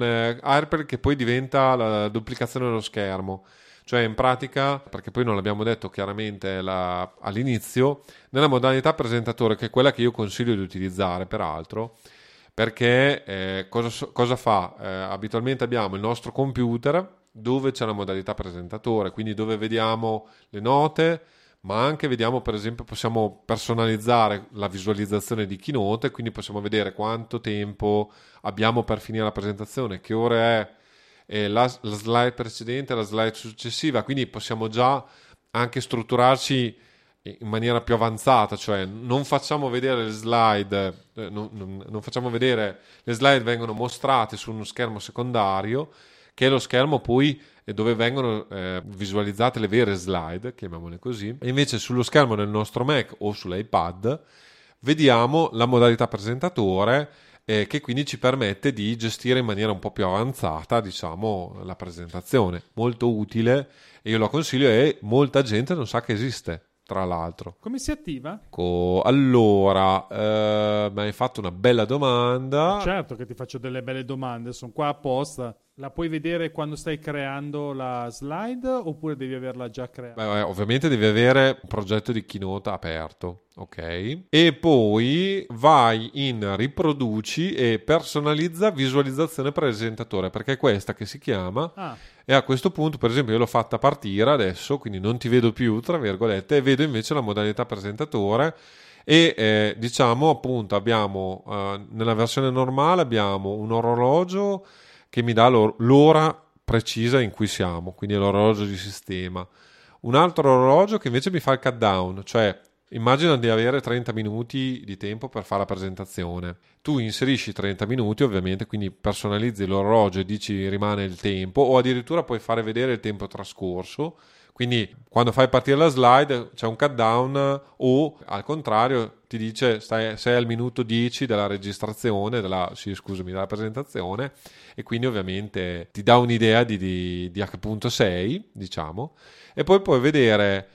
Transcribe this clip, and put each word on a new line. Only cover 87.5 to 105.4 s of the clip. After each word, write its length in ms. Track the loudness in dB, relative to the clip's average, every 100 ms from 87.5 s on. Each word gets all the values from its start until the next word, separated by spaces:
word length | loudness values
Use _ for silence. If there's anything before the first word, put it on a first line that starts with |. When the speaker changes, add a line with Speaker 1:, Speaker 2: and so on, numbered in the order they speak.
| 0
Speaker 1:
e 240 | 2 0
personalizza 920 | 2 0 0 -4 0 0 -2 0 0
visualizzazione 800 | 2 0 2 0 0 -2 -2 -4
presentatore, 800 | 0 0 0 -4 -6 -6 -4 -2
perché 220 | -4 -4
è 60 | 0
questa 360 | 2 2 0
che 140 | -8 -10
si 100 | -10
chiama. 540 | -4 -2 -2 -4 -6
Speaker 2:
Ah. 240 | -8 -12 -12 -20 _
Speaker 1:
E 120 | 2 2
a 80 |
questo 260 | 4 0 0
punto, 300 | 0 -2 0
per 100 | 0
esempio, 240 | 0 0
io 60 | 2
l'ho 80 | 2
fatta 320 | 0 0 0
partire 500 | 0 0 -4 2 4
adesso, 480 | 4 2 -2 -4 -6
quindi 220 | -4 -4
non 180 | -2 -2
ti 100 | 2
vedo 260 | 4 4
più, 260 | 2 0 0
tra 180 | -2 -2
virgolette, 600 | -2 0 0 0 2 2
e 40 |
vedo 220 | 4 2
invece 320 | 2 -2 -2 -2
la 60 |
modalità 440 | -2 -2 -2 -2 -6
presentatore. 880 | -6 -8 -8 -4 -2 0 2 0 -4 -18 -20 -20 -20
E, 300 | 4 6 6 4
eh, 400 | 2 2 2 -2
diciamo, 500 | -6 2 4 4 2
appunto, 460 | 2 -2 -4 0 -2
abbiamo, 680 | 2 2 0 -2 -6 -8 -8
eh, 320 | -6 -6 -6 -10
nella 240 | -4 0
versione 380 | 2 0 0 0
normale 500 | 0 0 2 4 4
abbiamo 520 | 2 2 0 -2 -4
un 180 | -6 -2
orologio 960 | 0 2 2 4 2 2 -2 -2 -2 -6 _ -20 -20 _
che 80 | -2
mi 120 | 0
dà 140 | 6